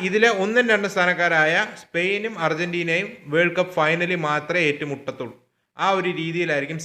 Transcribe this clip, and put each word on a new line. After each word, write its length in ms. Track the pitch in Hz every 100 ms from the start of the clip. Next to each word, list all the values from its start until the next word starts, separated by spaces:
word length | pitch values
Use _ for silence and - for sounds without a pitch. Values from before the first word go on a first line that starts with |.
| 185
ഇതിലെ 220 | 214 233 196
ഒന്നും 220 | 202 240 240
രണ്ടും 200 | 208 202
സ്ഥാനക്കാരായ 600 | 196 180 170 175 160 156 180 214 -
സ്പെയിനും 520 | - 170 180 202 220 196 160
അർജന്റീനയും 640 | 160 175 175 170 170 202 - 143
വേൾഡ് 220 | 156 175 175
കപ്പ് 180 | 180 175
ഫൈനലിൽ 420 | 156 170 175 175 151
മാത്രമേ 340 | 147 147 175 151
ഏറ്റുമുട്ടത്തുള്ളൂ. 680 | 143 147 135 - 123 120 - _ _ _ - 185
ആ 20 | 190
ഒരു 120 | 180 170
രീതിയിലായിരിക്കും 580 | 160 170 170 143 143 160